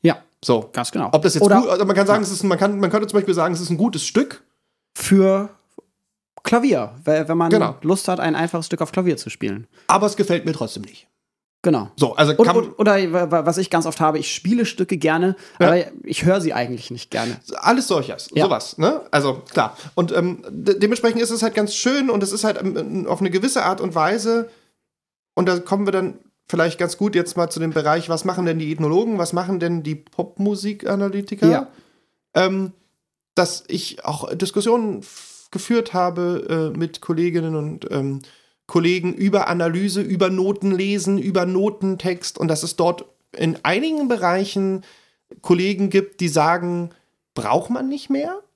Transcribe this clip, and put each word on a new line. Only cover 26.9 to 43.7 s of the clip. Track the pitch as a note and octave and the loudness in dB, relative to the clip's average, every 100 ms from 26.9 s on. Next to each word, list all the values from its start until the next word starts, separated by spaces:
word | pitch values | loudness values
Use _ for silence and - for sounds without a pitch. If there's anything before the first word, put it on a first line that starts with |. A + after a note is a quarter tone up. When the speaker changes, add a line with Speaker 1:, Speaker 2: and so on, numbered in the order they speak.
| - | 0
Speaker 2:
gut | G3+ G#3+ | 0 0
jetzt | F3+ F3+ | 0 -2
mal | E3+ | -2
zu | E3+ | -2
dem | D#3+ | -2
Bereich, | D#3 D3 D#3+ E3 | 0 2 0 0
was | E3 | -4
machen | F3+ F3+ F3 | -2 -2 -2
denn | D#3+ | -2
die | D3+ | -4
Ethnologen, | D#3 D3+ E3+ A3+ G#3 | -2 2 2 2 -2
was | E3+ | -2
machen | F3 F3+ F#3+ | -2 -2 -2
denn | E3+ E3+ | -2 -2
die | D3+ D3+ | -4 -8
Popmusikanalytiker? | _ - D#3+ - G3+ G3+ G3+ G3+ - G3 G3 G3 G3+ G3+ E3 | _ -8 -8 -2 -2 0 -4 -6 -4 -2 -2 -4 -6 2 4
Speaker 1:
Ja. | D#3+ C4+ _ _ _ _ _ _ | 4 0 _ _ _ _ _ _
Speaker 2:
Ähm, | - F#3 F#3+ F#3+ - _ _ _ _ _ - | 0 2 0 -4 -8 _ _ _ _ _ 0
dass | F3 - _ | 0 -2 _
ich | - - - - | -8 -8 -10 -8
auch | D3+ - | -6 -6
Diskussionen | F3 F#3+ G#3 G#3 A#3+ A3 B2+ | -4 -2 -2 2 2 0 -6
f-, | - - - - _ | -10 -20 -20 -20 _
geführt | - - A#3 A3+ | -12 0 0 0
habe, | F#3 F3+ E3+ F3 F3 - E3 D#3 | 0 0 0 -2 -2 -2 -2 -2
äh, | D3+ | -2
mit | E3 - | -6 -6
Kolleginnen | - D#3+ F3 E3+ D#3+ D#3 | -6 -2 0 0 -2 -4
und, | D3+ D#3 - | -6 -8 -6
ähm, | C#3+ C3+ C3+ - _ _ _ - | -4 -4 -6 -12 _ _ _ -2
Kollegen | F3 E3+ F3+ F3 - | 0 2 0 -2 0
über | G3 G3 - | 2 2 0
Analyse, | F3 E3+ E3+ G3+ F#3 | 0 0 0 -2 -2
über | G3+ F#3 F#3 | -2 0 0
Notenlesen, | F#3 F#3+ G3+ G3 F#3 G3 G3+ F3 G3 | 0 0 0 0 0 0 0 0 0
über | D3+ F#3+ F3+ | 0 0 0
Notentext | F#3 G3+ G#3 F#3+ F#3+ F3+ F3+ - - | 0 0 -2 -4 -2 -4 -4 -8 -6
und | E3 | -2
dass | D3+ | -2
es | E3+ - | -4 0
dort | E3+ E3+ - _ _ - | 0 0 -10 _ _ -4
in | E3 D#3+ | -2 0
einigen | - | 0